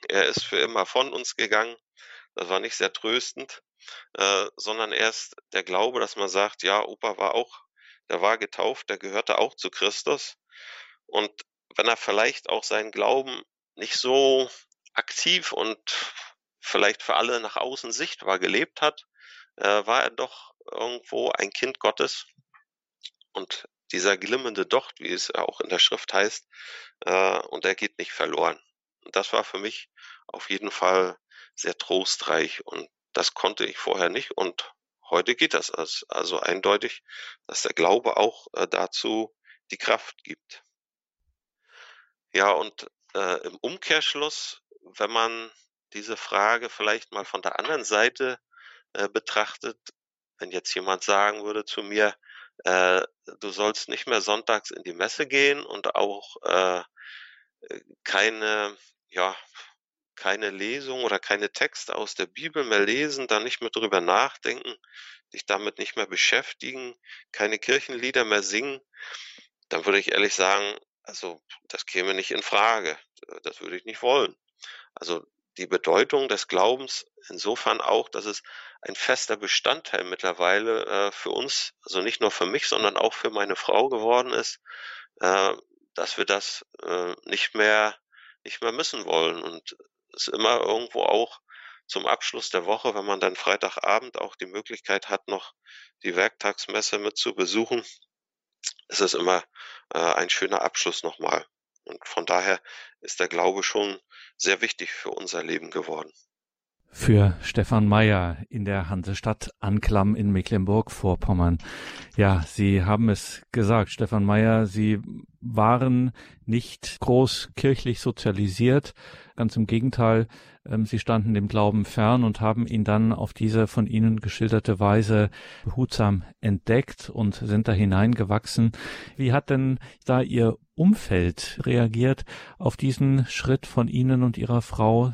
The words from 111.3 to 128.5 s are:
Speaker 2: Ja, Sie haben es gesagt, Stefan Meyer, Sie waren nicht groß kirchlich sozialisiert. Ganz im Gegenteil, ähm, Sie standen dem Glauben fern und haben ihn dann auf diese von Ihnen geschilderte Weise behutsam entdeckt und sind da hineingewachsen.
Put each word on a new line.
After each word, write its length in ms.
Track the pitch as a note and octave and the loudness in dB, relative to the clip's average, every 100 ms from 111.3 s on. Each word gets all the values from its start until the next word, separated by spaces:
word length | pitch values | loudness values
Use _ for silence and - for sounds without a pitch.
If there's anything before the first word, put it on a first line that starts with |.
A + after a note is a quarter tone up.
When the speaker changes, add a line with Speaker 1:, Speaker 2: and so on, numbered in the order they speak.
| F#2 E2+ E2 - - - - - - | 4 4 2 -2 -14 -14 -16 -8 2
Speaker 2:
Ja, 260 | G2+ F#2 D#2+ | 4 4 0
Sie 380 | - G2+ G2 | 2 4 4
haben 240 | F2+ G#2 A2+ | 4 4 4
es 380 | G2+ - - - | 2 -2 -14 -6
gesagt, 380 | B2 G2+ A2+ F#2+ | 0 4 4 2
Stefan 340 | - A2+ G#2+ | -2 0 2
Meyer, 420 | G2+ G#2 A2+ A2 G#2+ | 4 6 6 4 2
Sie 340 | G2+ G#2+ G#2+ - - - _ | 2 2 0 -2 -14 -16 _
waren 720 | B2 A2+ G#2+ A#2+ C3 B2 B2+ - - - | -6 2 4 4 4 4 2 -2 -16 -14
nicht 540 | - A#2 - - - - | -2 -2 -2 -12 -12 -6
groß 520 | - B2 C3 - - - | 4 6 6 2 -8 0
kirchlich 440 | C3+ C3+ B2 A#2 | 2 2 0 -2
sozialisiert. 960 | C3 A2+ A#2 G2 G2+ F#2+ A#2+ C#3 - - - - - - | -2 -2 0 2 0 4 4 4 2 -14 -20 -20 -14 -4
Ganz 200 | A2+ - | -2 0
im 100 | G#2+ | 2
Gegenteil, 600 | A2+ B2+ B2 A2+ A2+ A2+ - - - - | 2 0 2 4 4 2 -6 -20 -20 -6
ähm, 180 | A2 | -2
Sie 140 | A2 A2+ | 0 -2
standen 360 | - A2+ G#2+ | 0 2 2
dem 140 | G#2+ G#2 | 2 2
Glauben 360 | A2+ G#2 G#2+ | 4 4 4
fern 400 | G2+ - G#2+ B2 | 0 2 4 4
und 160 | A#2 G#2 | 2 2
haben 260 | A2 A2 A2+ | 0 2 0
ihn 180 | A2+ | 0
dann 280 | G#2 G#2+ A2 | 2 4 4
auf 200 | A2+ G#2+ | 2 -2
diese 340 | - A2 A2 G#2+ | -2 2 4 2
von 200 | - G#2+ | 2 2
Ihnen 340 | A2 A2+ A2 | 4 4 2
geschilderte 580 | G#2 - A2+ A2+ - G2 | -2 0 2 2 2 4
Weise 520 | G2+ G#2 G#2+ G#2+ G#2 - - - | 6 6 6 4 4 0 -20 -10
behutsam 600 | - B2 B2+ - G#2+ G2 - - | -6 -2 -2 2 2 2 -2 -4
entdeckt 680 | A2 G2 - A#2 C3+ - - | 0 0 2 2 2 -6 -10
und 260 | - G#2 | -2 -2
sind 340 | - A2+ G#2 A2 | -2 0 2 2
da 40 | |
hineingewachsen. 1000 | G2+ G2+ F#2+ A2 A#2+ G2 G#2 - | 4 4 6 4 4 2 0 0